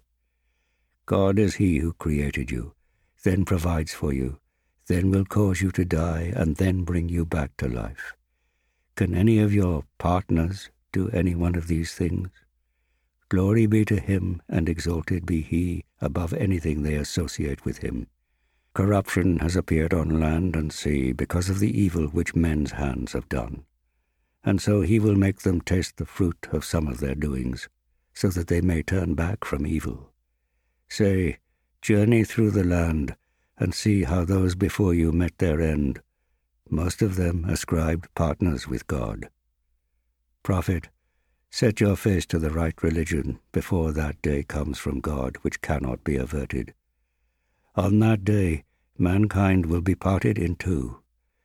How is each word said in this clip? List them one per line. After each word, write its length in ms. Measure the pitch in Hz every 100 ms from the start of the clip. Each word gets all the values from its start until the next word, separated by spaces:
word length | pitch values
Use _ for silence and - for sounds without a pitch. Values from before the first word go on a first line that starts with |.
| _ _ _ _ _ _ _ _ _ _ -
God 320 | 95 98 98
is 180 | 101 -
he 240 | 98 73
who 120 | 82
created 580 | - 82 73 71 71 67
you, 240 | 60 60 - _ _ _ _
then 200 | 104 95
provides 500 | 90 90 85 82 80
for 200 | - 78
you, 260 | 67 64 71 _ _ _ _ -
then 220 | 87 95
will 140 | 95
cause 380 | 95 104 104 87
you 100 | 92
to 140 | 90 90
die, 480 | 80 82 82 85 -
and 220 | 80 76
then 240 | 95 92
bring 260 | 87 87 85
you 160 | 87
back 320 | 82 82 69 -
to 120 | 67
life. 460 | 60 55 65 - - _ _ _ _ _ _ _ -
Can 200 | 92 90
any 240 | 107 110
of 140 | 107
your 320 | 101 90 80 - -
partners 680 | 80 90 - 85 82 98 - _ _
do 160 | 95 92
any 240 | - 90
one 220 | 85 85 87
of 120 | 82
these 260 | 82 82
things? 360 | - 87 90 92 _ _ _ _ _ _ _ _ _ -
Glory 380 | 95 98 113 110
be 180 | 110 104
to 160 | 101
him, 400 | - 98 92 87 -
and 180 | - 82
exalted 580 | 82 82 85 - 92 85
be 160 | 85
he 440 | 78 87 90 87 - -
above 320 | 73 71 85
anything 480 | - 95 90 78 76
they 120 | 76 76
associate 680 | 73 - 78 - 73 69
with 140 | - -
him. 300 | - 62 60 _ _ _ _ _ _
Corruption 640 | - 98 101 98 - 90 85
has 160 | 80 90
appeared 380 | 85 80 82
on 260 | 90 78 80
land 380 | 78 80 92 80
and 160 | 78
sea 400 | - 78 71 65
because 340 | 62 - 87 90
of 120 | 95
the 200 | 107 113
evil 280 | 98 85 76
which 280 | 80 85 87
men's 360 | 82 78 69
hands 420 | - 71 62 62
have 160 | 65 -
done. 340 | 67 57 - - _ _ _ _ _ _ _
And 160 | - 98
so 220 | - 104
he 180 | 87 110
will 160 | 104 101
make 260 | 98 98
them 200 | 95 85
taste 360 | - 90 - -
the 80 | 80
fruit 420 | - 90 - -
of 140 | 76 -
some 220 | 85 76
of 120 | 62
their 160 | 69 69
doings, 540 | 73 65 64 62 - _ _ _ _
so 140 | - 101
that 180 | 90 82
they 120 | 87
may 220 | 90 80
turn 320 | - 95 87
back 320 | 73 82 104 -
from 200 | 71 73
evil. 460 | 78 71 57 65 _ _ _ _ _ _ _ -
Say, 480 | - 104 95 87 - _ _ _ _
"Journey 440 | - 104 107 117 107
through 260 | - 107
the 140 | 101 90
land, 500 | 87 82 78 71 - _ _ _ -
and 180 | 92 -
see 300 | 110 101 67
how 200 | 90 85
those 300 | 95 92 90
before 360 | 90 - 101
you 200 | 85 82
met 260 | 82 87 -
their 240 | 92 78
end. 400 | 80 76 69 - _ _ _ _ _ _ -
Most 360 | 78 87 -
of 120 | 110 92
them 300 | 87 87 87
ascribed 640 | 82 - 85 80 85 - -
partners 520 | 82 73 90 65 67
with 200 | 62 -
God." 420 | 69 55 52 - _ _ _ _ _ _ _ _ _ _ _
Prophet, 480 | - 92 85 87 - _ _ _ _ _ _
set 280 | - 120 104
your 160 | 101 95
face 300 | 110 92 -
to 140 | 85
the 100 | 78
right 320 | 80 82 -
religion 560 | 82 82 78 82 65 58 _
before 400 | - - 92 80
that 280 | 76 76 73
day 180 | 78 71
comes 380 | 71 78 73 67
from 200 | - 69
God 380 | 78 71 64 -
which 180 | 78 -
cannot 420 | - 73 67 60
be 120 | - 69
averted. 580 | 62 73 65 65 57 - _ _ _ _ _ _ _ _ _ -
On 240 | 98 107
that 240 | 110 110
day, 400 | 98 104 92 78 - _ _ -
mankind 680 | 87 95 107 95 98 95 82
will 140 | 85
be 120 | 85
parted 460 | 87 92 95 120 104
in 160 | 85 87
two. 460 | 92 80 62 60 _ _ _ _